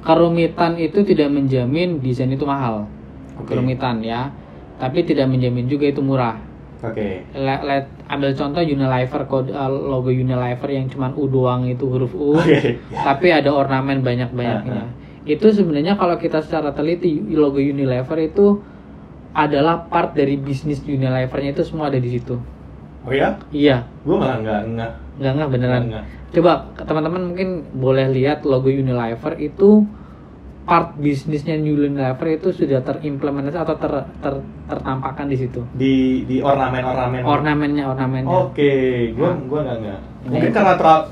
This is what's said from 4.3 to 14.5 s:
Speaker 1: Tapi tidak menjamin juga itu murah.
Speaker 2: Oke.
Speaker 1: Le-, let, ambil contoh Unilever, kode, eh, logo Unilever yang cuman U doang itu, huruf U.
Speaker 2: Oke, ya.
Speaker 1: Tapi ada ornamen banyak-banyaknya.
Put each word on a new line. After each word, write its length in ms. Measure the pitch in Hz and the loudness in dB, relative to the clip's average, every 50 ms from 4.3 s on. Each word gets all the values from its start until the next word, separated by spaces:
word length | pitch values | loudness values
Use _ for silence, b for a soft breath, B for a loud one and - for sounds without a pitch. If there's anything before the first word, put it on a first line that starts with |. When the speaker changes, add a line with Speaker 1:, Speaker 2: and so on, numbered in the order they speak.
| - B B B B B B B - - | -8 B B B B B B B -12 -6
Speaker 1:
Tapi 240 | 131 131 135 127 | -6 -4 -2 -2
tidak 240 | - - 156 143 135 | 0 2 2 2 2
menjamin 400 | 131 131 127 127 123 123 123 120 | 2 2 2 2 0 0 0 -2
juga 220 | 127 143 139 147 143 | 0 0 2 2 0
itu 160 | 139 143 139 | 2 0 0
murah. 320 | 135 135 135 123 117 107 - - - - - - - - - - | 0 2 2 0 0 -2 -6 -12 -16 -18 -18 -20 -20 -18 -10 -8
Speaker 2:
Oke. 400 | 110 - 110 104 98 92 90 - - | -8 -6 -4 -4 -4 -6 -8 -10 -12
Speaker 1:
Le-, 320 | - 139 135 135 135 135 147 | -8 -4 -2 -2 -2 -2 -2
let, 240 | 143 139 139 135 - - - - | 0 0 -2 -2 -4 -12 -18 -10
ambil 300 | - 147 139 139 139 135 | -8 -4 -2 0 0 0
contoh 240 | 139 147 143 143 175 | 0 -2 -2 0 0
Unilever, 640 | 170 156 143 139 135 131 131 127 127 127 147 143 135 | 0 0 2 2 2 2 2 2 0 0 -2 -4 -4
kode, 240 | 135 139 131 127 131 | 0 0 0 0 -2
eh, 220 | - - 139 131 | -4 -4 -2 -2
logo 400 | 135 139 160 139 135 127 127 131 | -2 -2 -2 -2 -2 0 2 2
Unilever 560 | 127 127 127 127 127 123 127 123 123 127 - 139 | 2 2 2 0 0 0 0 -2 -4 -4 -4 -4
yang 240 | 139 135 131 131 | -2 -2 -2 -4
cuman 240 | - 139 131 127 - | -4 -4 -4 -4 -2
U 100 | 147 143 | -2 -2
doang 380 | 135 131 131 127 123 123 127 127 | 0 2 2 2 2 2 0 0
itu, 240 | 127 127 123 139 127 | -2 -2 -2 -2 -2
huruf 240 | 127 127 131 113 | 0 0 -2 -2
U. 240 | 123 123 147 143 151 | -2 -2 0 2 4
Speaker 2:
Oke, 400 | 160 170 165 143 139 - 123 120 - - | 4 6 6 4 4 4 0 -2 -2 -6
ya. 160 | - - - | -10 -6 -4
Speaker 1:
Tapi 300 | - 139 139 135 180 180 | 0 0 0 4 4 4
ada 180 | 165 147 139 139 | 4 6 4 4
ornamen 540 | 147 139 139 131 135 131 131 139 135 135 127 | 2 2 2 2 0 0 0 0 0 0 0
banyak-banyaknya. 800 | 127 120 123 127 123 127 123 120 117 | 0 0 0 -2 -4 -4 -4 -2 -2